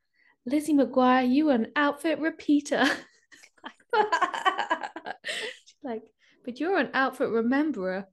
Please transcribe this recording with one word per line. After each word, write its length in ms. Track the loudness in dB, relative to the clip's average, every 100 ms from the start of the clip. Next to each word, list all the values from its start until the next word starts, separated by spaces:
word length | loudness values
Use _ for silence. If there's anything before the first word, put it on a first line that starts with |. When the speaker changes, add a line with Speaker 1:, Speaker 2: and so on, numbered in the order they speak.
| _ _ _ _ -4
Speaker 1:
"Lizzie 260 | -2 2
McGuire, 560 | 2 4 4 4 4 4
you 200 | 4 4
are 40 | 2
an 100 | 0 0
outfit 440 | 0 0 -2 -2
repeater." 600 | -2 -4 2 2 2 2
<laughs> 1120 | 2 0 -8 _ _ -20 -20 _ -20 -20 _
Speaker 2:
<laughs> 0 |
Speaker 1:
She's 1800 | 0 0 0 -2 0 -2 -2 -4 -4 -6 -10 -12 -12 -10 -8 -8 -12 -20 _
like, 200 | -10 -10 -12 _ _ _
"But 140 | -14 -6
you're 180 | -2 0
an 120 | 0
outfit 340 | -2 -2 -2 -2
rememberer, 760 | 0 0 0 0 -4 -4 -6 -10